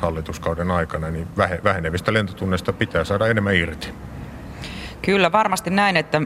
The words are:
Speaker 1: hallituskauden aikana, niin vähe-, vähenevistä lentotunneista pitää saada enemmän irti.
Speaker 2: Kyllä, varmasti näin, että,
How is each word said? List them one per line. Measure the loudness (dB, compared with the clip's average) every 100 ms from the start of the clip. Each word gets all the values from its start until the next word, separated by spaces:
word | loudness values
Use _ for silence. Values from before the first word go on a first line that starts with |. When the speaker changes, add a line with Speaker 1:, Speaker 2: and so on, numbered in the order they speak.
Speaker 1:
hallituskauden | -4 -2 -6 -6 -4 -2 0
aikana, | 0 0 -4 -4
niin | -4 -4 0
vähe-, | 0 0
vähenevistä | 0 0 0 -2 2
lentotunneista | 2 0 -2 0 0 0
pitää | -2 0 0
saada | 2 2 2
enemmän | 2 4 4
irti. | 2 -4 -10 -12 -14 -12 -12 -12 -14 -12 -12 -10 -12 -4 2
Speaker 2:
Kyllä, | 4 6
varmasti | 4 4 0 0
näin, | 2 4 4
että, | 2 0